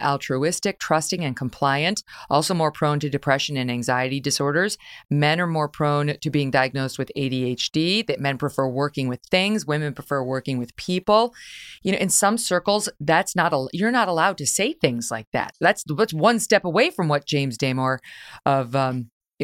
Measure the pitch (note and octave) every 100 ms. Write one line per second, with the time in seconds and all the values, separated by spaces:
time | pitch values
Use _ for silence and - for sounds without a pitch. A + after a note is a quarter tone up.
0 | C#3+ C#3 - C3 D3+ E3+ G3+ G3 - D#3+
1 | D#3 F#3 D3+ B2 B2+ - C#3 C#3 E3 G#3
2 | - - - C#3+ D#3 F3 D#3 - D3+ D3
3 | D3 C3+ D3 C3+ - C#3 B2 A#2+ A#2+ B2+
4 | C3 C3+ C#3+ - C#3+ D3+ G3+ - - -
5 | - D3 D3 E3 F3 D#3+ D3 - D3 D3
6 | D3 - D#3 D3 C#3 C3 C3 C3+ C3 -
7 | C3 C#3+ C3+ B2+ B2+ B2 - D3+ E3 G#3
8 | A3+ C3+ C#3 C3 D3 - C3+ B2+ C#3+ -
9 | B2+ B2 - F#3 G3 G#3+ D3 D3+ D3+ C3
10 | - C#3+ B2+ C3 C#3 B2+ A#2+ - - F3+
11 | G3 G#3+ A#3+ - - - - - F#3+ F#3+
12 | F#3 - G3+ A#3 - F3+ G3+ G#3 G#3 -
13 | D3+ E3 - F3+ E3 C#3+ C3 F3 A3 B3
14 | F#3+ E3 F3+ F3+ C#3 - A3 D#4+ D3 A#2
15 | A#2 A2+ - B2 A#2 - E3+ G#3 - D3
16 | A3 D#3+ G3+ A#3 - G3+ F3+ E3+ D#4 -
17 | D#3+ D3 - C#3+ C#3 A2 C3+ C3 C3 C3
18 | - - - - C3+ C3+ A#2+ C3+ C3 B2+
19 | A2+ _ _ -